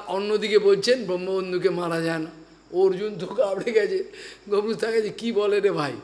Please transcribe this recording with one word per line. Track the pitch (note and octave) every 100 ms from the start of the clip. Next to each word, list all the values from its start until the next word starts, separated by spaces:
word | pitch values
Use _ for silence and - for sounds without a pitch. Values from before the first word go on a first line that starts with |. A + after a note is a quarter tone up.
| -
অন্যদিকে | F#3+ G#3 G#3+ G#3 G#3
বলছেন | G3 F#3+ A#3+ B3+
ব্রহ্মবন্ধুকে | F#3+ F3+ F#3 F#3+ F#3 F3+ F#3
মারা | F3 F3 E3
যায় | E3 E3
না। | D#3+ - - - _
অর্জুন | F3 F#3+ F#3 G#3+ F#3
তো | D3+
ঘাবড়ে | A3+ G3+ G3 G#3
গেছে, | G#3+ G#3 F#3+ - - - - G#3
গভীর | G3+ G#3+
তাকাচ্ছে, | G3 A3 A3+ G#3
"কি | - A#3
বলে | G3+ G#3 G3+
রে | G3
ভাই, | E3 C#3+ A2+